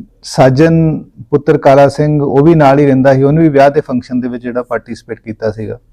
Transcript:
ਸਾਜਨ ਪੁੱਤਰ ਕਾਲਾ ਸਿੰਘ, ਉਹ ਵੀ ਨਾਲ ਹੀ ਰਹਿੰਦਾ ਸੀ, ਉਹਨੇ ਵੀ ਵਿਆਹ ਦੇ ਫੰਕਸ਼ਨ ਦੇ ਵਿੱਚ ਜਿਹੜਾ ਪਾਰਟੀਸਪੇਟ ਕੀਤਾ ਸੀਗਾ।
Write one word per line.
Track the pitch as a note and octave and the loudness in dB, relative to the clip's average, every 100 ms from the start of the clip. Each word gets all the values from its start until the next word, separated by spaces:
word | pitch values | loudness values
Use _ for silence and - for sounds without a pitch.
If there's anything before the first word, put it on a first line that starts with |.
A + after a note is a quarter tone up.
| - _ | -20 _
ਸਾਜਨ | - - C3 C3 E3 E3 D#3+ D3+ - - - | -10 0 2 4 2 2 0 -4 -10 -20 -6
ਪੁੱਤਰ | C#3+ D3+ D3 | -4 0 0
ਕਾਲਾ | C#3+ C3+ C#3+ | 2 4 2
ਸਿੰਘ, | C#3 D3+ D3+ | 0 -2 -2
ਉਹ | C#3+ C3+ D3+ | -2 0 2
ਵੀ | |
ਨਾਲ | D#3+ C#3 C#3 | 4 2 2
ਹੀ | C#3+ | 2
ਰਹਿੰਦਾ | C3 C3 | 2 2
ਸੀ, | C3 | 2
ਉਹਨੇ | C#3 D#3 | 2 2
ਵੀ | E3 | 2
ਵਿਆਹ | C#3 C#3 | 4 2
ਦੇ | D3 | 0
ਫੰਕਸ਼ਨ | - B2 - B2+ | -4 -8 -6 -6
ਦੇ | B2 | -6
ਵਿੱਚ | A#2+ | -10
ਜਿਹੜਾ | B2 A#2+ | -8 -8
ਪਾਰਟੀਸਪੇਟ | A#2+ A2+ - A2+ - G#2+ | -8 -10 -10 -16 -14 -16
ਕੀਤਾ | A2+ A2 A2+ | -14 -10 -8
ਸੀਗਾ। | A2 G#2 - _ | -8 -12 -14 _